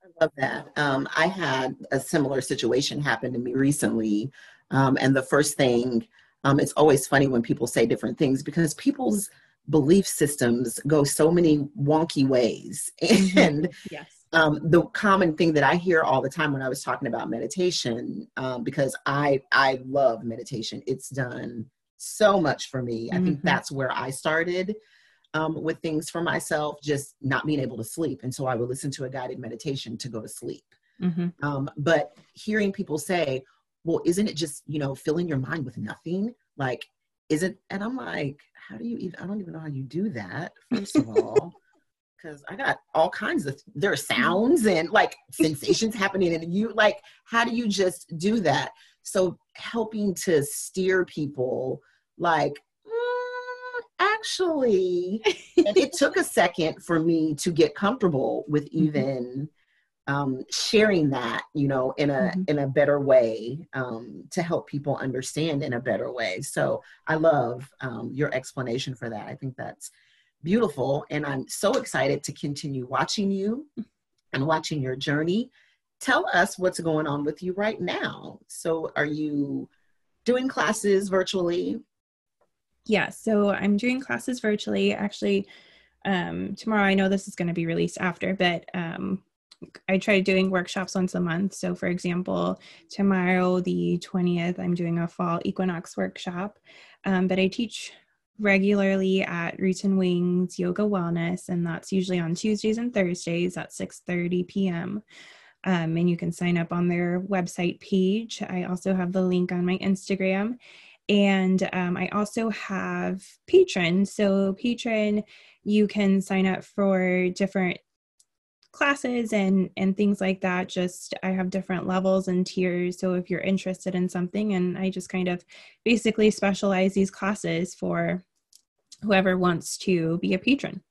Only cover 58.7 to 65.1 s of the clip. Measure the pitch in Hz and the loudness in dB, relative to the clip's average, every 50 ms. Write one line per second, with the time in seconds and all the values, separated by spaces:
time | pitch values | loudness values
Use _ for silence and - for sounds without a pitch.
58.7 | - 160 160 156 147 143 131 135 135 127 123 123 127 135 143 156 _ _ _ _ | -2 0 0 2 2 0 0 0 -2 -4 -4 -6 -6 -8 -10 -10 _ _ _ _
59.7 | _ _ _ _ _ _ _ - 139 143 143 135 131 127 - _ - - - - | _ _ _ _ _ _ _ -4 -2 -2 0 -2 -4 -4 -6 _ -6 -6 -4 2
60.7 | - 214 214 214 202 180 156 143 135 127 120 117 113 107 - - _ 151 143 135 | 4 4 4 6 4 4 4 2 2 0 -2 -4 -4 -6 -8 -8 _ -2 0 0
61.7 | 139 131 127 131 131 - 147 143 139 135 - - 175 185 185 185 151 147 139 139 | 0 0 0 -2 -2 0 0 0 2 2 0 0 0 -2 -2 0 0 0 0 0
62.7 | 131 151 143 139 143 143 139 135 135 131 120 113 110 113 107 117 127 151 175 - | 2 2 4 4 4 2 4 6 6 6 6 4 0 -4 -6 -8 -10 -10 -12 -10
63.7 | - 135 131 123 113 113 120 - - 85 - - - - 170 170 170 143 - - | -8 -8 -6 -6 -6 -10 -12 -14 -16 -16 -16 -8 -4 -4 -2 0 -2 -4 -4 -4
64.7 | - 143 143 147 135 - - 135 | -8 -6 -2 -2 -4 -2 -2 -4